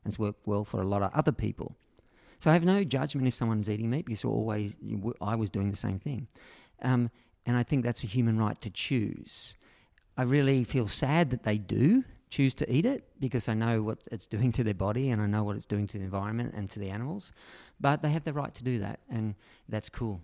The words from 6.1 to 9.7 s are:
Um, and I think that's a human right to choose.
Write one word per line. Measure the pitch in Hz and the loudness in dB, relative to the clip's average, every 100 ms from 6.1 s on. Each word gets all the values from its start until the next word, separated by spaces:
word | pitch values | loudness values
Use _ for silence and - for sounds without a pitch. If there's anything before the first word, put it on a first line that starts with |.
| 123 117 - - - - _ | -6 -8 -16 -20 -20 -20 _
Um, | 127 123 120 _ _ _ - | 0 2 0 _ _ _ 0
and | 120 | 0
I | |
think | 120 139 | 2 0
that's | 120 117 | 0 -2
a | 104 | -2
human | 120 117 110 | 2 2 4
right | 107 - | 0 -2
to | 104 | -8
choose. | - - 131 104 - - - - - - | -8 -2 0 0 -6 -8 -8 -8 -12 -20